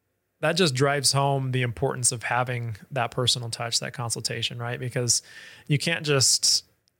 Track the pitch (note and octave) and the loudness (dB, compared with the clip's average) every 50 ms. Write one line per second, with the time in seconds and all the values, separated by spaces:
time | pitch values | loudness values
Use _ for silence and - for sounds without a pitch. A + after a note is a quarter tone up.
0 | _ _ _ _ _ _ _ _ - D3+ E3+ E3 F#3+ D#3 B2+ B2+ C#3+ C#3 C#3+ D3 | _ _ _ _ _ _ _ _ 0 0 2 4 2 2 4 4 2 2 2 2
1 | C3 - - C#3 C#3 C#3 C#3 C#3 C3+ C3 B2+ C3 B2 A#2+ A2 - C#3 C3+ C3 C3 | 2 2 2 2 2 2 2 0 0 0 0 0 0 -2 -2 -2 -2 -2 0 0
2 | A#2+ - B2+ A2+ - - A#2+ B2 B2+ B2+ B2 A#2+ A#2 A#2 G#2+ - - - - C3 | -2 -2 -2 -2 -2 0 0 0 0 0 -2 -4 -6 -6 -8 -10 -12 -8 -4 -4
3 | A#2 B2 - - B2+ A#2 - C3 B2 A2+ A2+ - A#2+ A#2+ - - C3+ B2+ - - | -4 -2 -2 0 0 2 0 0 -2 -6 -6 -6 -4 -4 -4 -4 -4 -6 -6 -6
4 | B2 A2+ - B2+ A2+ - B2 A#2 A2+ - - A#2+ A#2+ A#2 B2 C#3 B2+ B2 - B2+ | -6 -4 -4 -4 -4 -4 -4 -4 -4 -4 -6 -6 -6 -6 -6 -6 -6 -4 -2 0
5 | B2 A#2+ - - - - - - - - - - - - D3+ C#3 - E3+ E3+ - | 0 2 0 0 -2 -6 -14 -20 -18 -20 -20 -10 -2 0 0 2 2 0 -2 0
6 | D#3+ D3 C#3+ C3+ A#2+ - - - - - - - - _ _ _ _ _ _ | 2 2 4 4 4 4 4 4 4 2 2 2 0 _ _ _ _ _ _